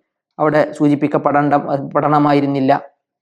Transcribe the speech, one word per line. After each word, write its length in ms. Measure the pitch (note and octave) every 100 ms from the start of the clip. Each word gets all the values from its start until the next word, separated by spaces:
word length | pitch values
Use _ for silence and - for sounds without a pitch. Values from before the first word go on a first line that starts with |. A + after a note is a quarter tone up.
| _ _ _ -
അവിടെ 340 | D3+ D3+ D3
സൂചിപ്പിക്കപ്പെടേണ്ട, 840 | - D3 C#3+ D3 F3 D#3+ C#3+ D3 C#3+ - C#3 C#3
പെടണമായിരുന്നില്ല. 840 | D3+ D3 D3 D3 C#3+ C#3+ C#3 C3+ C#3 - _ _ _